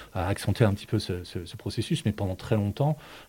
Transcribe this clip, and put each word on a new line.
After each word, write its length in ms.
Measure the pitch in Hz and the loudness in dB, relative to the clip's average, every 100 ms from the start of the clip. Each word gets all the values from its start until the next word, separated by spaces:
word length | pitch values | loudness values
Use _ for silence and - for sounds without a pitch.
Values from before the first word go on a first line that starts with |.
| - | -8
a 140 | 95 87 | -2 0
accentué 360 | 101 - 101 | 0 2 4
un 80 | 107 | 6
petit 140 | 101 - | 4 0
peu 140 | 107 | -2
ce, 240 | - 90 | 0 -4
ce, 200 | 87 92 | -4 -8
ce 120 | 85 - | -8 -10
processus, 480 | 104 - - 165 | -6 -4 -2 0
mais 80 | 113 | 0
pendant 240 | - 98 92 | 0 0 -2
très 180 | - | 0
longtemps, 420 | 110 101 - 143 151 - - | 2 2 2 0 0 -6 -18